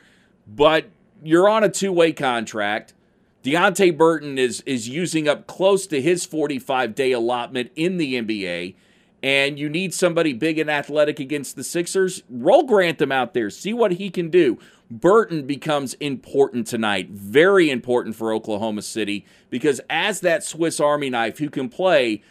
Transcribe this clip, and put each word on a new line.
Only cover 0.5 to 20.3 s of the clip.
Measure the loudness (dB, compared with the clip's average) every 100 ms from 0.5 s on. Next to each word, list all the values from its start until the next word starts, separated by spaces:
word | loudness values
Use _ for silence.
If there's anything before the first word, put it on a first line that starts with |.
| 2 4 4 -2 _ _ _
you're | 2 4 6
on | 4
a | 2
two-way | 0 -2 2 2
contract. | 2 -2 -2 -4 -4 -4 -4 -8 _ _ _ _ _
Deonte | -2 2 2 4 2 6
Burton | 4 4 -4 -2
is, | 0 -2 -6
is | -6 -4
using | -6 -2 -2 0
up | -2 -4
close | 0 2 2 0
to | -2
his | 0 0 -2
forty-five-day | -4 -4 -4 -4 -2 -2 -2 0
allotment | 0 0 -2 -4 -6 -8
in | -4 -4 -2
the | -4 -4
N | -4
B | -4 -4
A, | -6 -8 -12 _ _ _ _
and | -2 0 0 -2
you | -6
need | -4 -4
somebody | 0 0 2 0
big | 0 -2 -2
and | -2
athletic | -4 -2 0 0 0
against | -6 -6 -6 -12
the |
Sixers. | -8 -6 -2 0 -2 -4 _
Roll | -4 4 4
Grantham | 4 2 2 0 0
out | 0 0
there. | -2 -4
See | -6 -8
what | 0 0
he | 0 -6
can | -6 0
do. | 4 4 2 -8 _ _
Burton | 0 4 4 2 -4 -6
becomes | -8 -2 -2 -4
important | -6 -6 -6 -4 2 2 0 -6
tonight, | -4 -2 -2 -4
very | -12 0 4 6 6 4
important | 0 0 -2 -2
for | -6 -2
Oklahoma | -2 -2 -4 -4 -6
City, | -8 -6 -4 -6 -10 _ _
because | -2 0 0 -2
as | -2 -2 0
that | 0